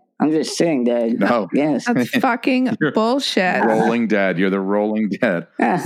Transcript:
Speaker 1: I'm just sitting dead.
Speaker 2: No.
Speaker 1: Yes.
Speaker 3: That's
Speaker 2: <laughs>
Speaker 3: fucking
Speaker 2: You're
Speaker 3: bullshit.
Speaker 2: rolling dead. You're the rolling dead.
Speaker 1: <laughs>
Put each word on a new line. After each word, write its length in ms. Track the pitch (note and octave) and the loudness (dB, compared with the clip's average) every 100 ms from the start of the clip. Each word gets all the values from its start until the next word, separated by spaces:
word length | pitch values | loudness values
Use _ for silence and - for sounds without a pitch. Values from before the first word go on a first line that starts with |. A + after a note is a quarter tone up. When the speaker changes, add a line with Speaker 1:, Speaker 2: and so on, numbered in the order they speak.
| _ - | _ -4
Speaker 1:
I'm 120 | D3 | 0
just 240 | D#3 B2+ - | 0 -2 0
sitting 260 | E3+ C#3 | 0 0
dead. 360 | A#2+ A#2+ A#2 A2+ | 0 0 0 0
Speaker 2:
No. 280 | - A#2+ G2 | 0 0 0
Speaker 1:
Yes. 320 | - D3+ A#2 - | -2 0 0 0
Speaker 3:
That's 220 | A3+ A#2+ | 0 0
Speaker 2:
<laughs> 80 | - | 0
Speaker 3:
fucking 560 | - A#3 - B3+ B3+ A3 | 0 0 0 0 0 -2
Speaker 2:
You're 100 | D3 | -2
Speaker 3:
bullshit. 720 | A3 A3+ C4+ - - F#3 - | 0 0 0 -2 0 0 2
Speaker 2:
rolling 460 | - A2 A2+ A#2 A2+ | 2 2 2 0 0
dead. 300 | G#2+ F#2+ F2 | 2 2 2
You're 120 | F#2+ | 0
the 100 | G2 | 0
rolling 500 | F#2+ G#2 G#2+ G#2+ G2+ | 0 0 0 -2 -2
dead. 360 | F#2+ A#2 F2 - - | -2 -2 -2 -4 -2
Speaker 1:
<laughs> 220 | - E3+ | 0 0